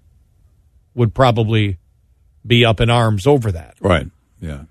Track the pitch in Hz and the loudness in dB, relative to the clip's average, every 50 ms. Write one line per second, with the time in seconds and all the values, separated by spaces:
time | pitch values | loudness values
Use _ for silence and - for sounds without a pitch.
0 | _ _ _ _ _ _ _ _ _ _ _ _ _ _ _ _ _ _ - 123 | _ _ _ _ _ _ _ _ _ _ _ _ _ _ _ _ _ _ -4 -2
1 | 120 107 - - 135 123 110 117 113 107 113 110 104 101 92 - _ _ _ _ | -2 0 2 2 2 2 2 0 0 0 0 -2 -2 -2 -6 -10 _ _ _ _
2 | _ _ _ _ _ _ _ _ - 113 123 117 120 113 110 - 120 117 120 120 | _ _ _ _ _ _ _ _ -4 0 2 4 4 2 2 0 0 2 2 2
3 | 113 110 107 101 95 143 147 135 110 107 87 85 80 53 _ - - 98 87 73 | 2 0 0 0 2 2 2 2 0 -4 -6 -8 -12 -18 _ -4 -2 0 0 0
4 | 69 - - _ _ _ _ - - 80 73 69 78 - | -2 -6 -16 _ _ _ _ -16 -14 -12 -12 -14 -16 -20